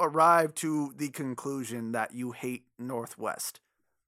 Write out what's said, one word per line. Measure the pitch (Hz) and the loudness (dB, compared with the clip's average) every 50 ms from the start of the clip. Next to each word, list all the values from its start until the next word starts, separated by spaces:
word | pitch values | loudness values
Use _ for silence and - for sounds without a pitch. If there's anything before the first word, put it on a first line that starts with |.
arrive | 175 156 147 160 160 170 170 170 165 151 151 | 0 2 4 6 8 8 8 8 6 4 0
to | - - 156 156 151 147 139 135 | -2 -2 0 0 0 0 -2 -4
the | 143 147 143 | -4 -6 -6
conclusion | 131 - 147 131 123 120 - 139 139 135 127 110 117 120 113 113 | -4 -4 -6 -4 -4 -4 -4 -4 -4 -4 -4 -4 -6 -4 -4 -2
that | 113 117 110 - - | -2 -2 -2 -2 -4
you | 120 123 123 | -6 -8 -8
hate | 113 - - 127 123 120 _ _ _ - | -8 -6 -6 -6 -6 -8 _ _ _ -12
North | 120 127 131 117 117 - - - | -10 -6 -6 -6 -6 -8 -8 -6
West? | 110 104 - - - - - - _ _ _ _ _ _ _ _ _ | -4 -4 -4 -4 -6 -10 -10 -14 _ _ _ _ _ _ _ _ _